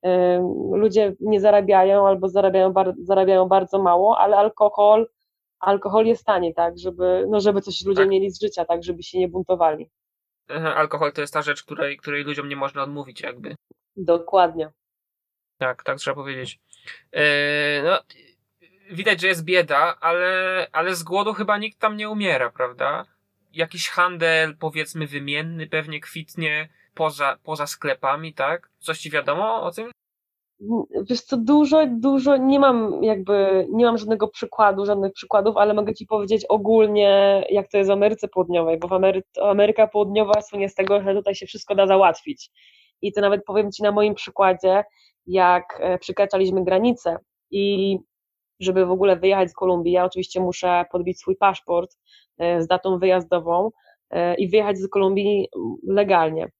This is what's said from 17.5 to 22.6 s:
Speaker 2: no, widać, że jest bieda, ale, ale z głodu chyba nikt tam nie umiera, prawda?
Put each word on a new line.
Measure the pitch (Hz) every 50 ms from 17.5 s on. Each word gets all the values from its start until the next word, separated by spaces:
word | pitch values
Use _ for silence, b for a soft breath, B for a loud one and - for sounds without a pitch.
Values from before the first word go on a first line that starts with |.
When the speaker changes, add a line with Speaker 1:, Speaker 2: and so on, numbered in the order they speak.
| 147 147 147 147 147 143 139
Speaker 2:
no, | 165 190 - _ _ - _ 98 _ _ _ _ _ _ _ _ _ _ _ _ -
widać, | 185 165 196 220 202 165
że | 175 190
jest | 185 165 160
bieda, | 160 180 180 170 - 147 139 156 170 170 _
ale, | - 165 170 175 180 185 185 185 185 185 185 185 175 -
ale | - 156 165 185 185
z | 170 165
głodu | 156 175 196 202 214 214
chyba | 202 208 190 208 208
nikt | 214 220 _ _
tam | - 214 214 214
nie | 214 214
umiera, | 214 214 208 185 156 127 127 120
prawda? | _ -